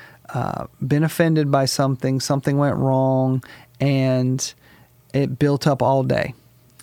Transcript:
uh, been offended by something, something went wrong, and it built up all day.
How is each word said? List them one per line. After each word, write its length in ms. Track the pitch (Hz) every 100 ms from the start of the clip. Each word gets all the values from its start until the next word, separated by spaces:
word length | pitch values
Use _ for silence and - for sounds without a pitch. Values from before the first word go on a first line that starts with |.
| - - -
uh, 320 | 131 76 - - - 135
been 180 | 147
offended 480 | 160 - 170 156 147
by 140 | 139 135
something, 560 | - 139 131 135 131
something 360 | - 139 143 139
went 200 | 143 -
wrong, 640 | 135 131 131 131 131 131 - - - -
and 760 | 139 135 131 127 127 131 - - - - _ _ _
it 240 | 131 139 127
built 300 | 147 143 -
up 160 | 135
all 180 | 120 135
day. 320 | 131 127 - - _ _ _ _